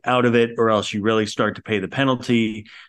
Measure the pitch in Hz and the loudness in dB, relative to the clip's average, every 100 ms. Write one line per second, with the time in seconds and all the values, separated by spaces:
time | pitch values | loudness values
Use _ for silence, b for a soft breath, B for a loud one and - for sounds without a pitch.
0 | - 123 123 117 117 117 113 107 98 107 | -2 2 4 4 2 0 0 2 0 -2
1 | 104 110 104 - 107 95 - 107 92 - | 0 0 0 -2 -2 -2 -4 -4 -2 -2
2 | 135 127 123 120 113 107 107 B | 0 -2 0 0 0 -4 -14 B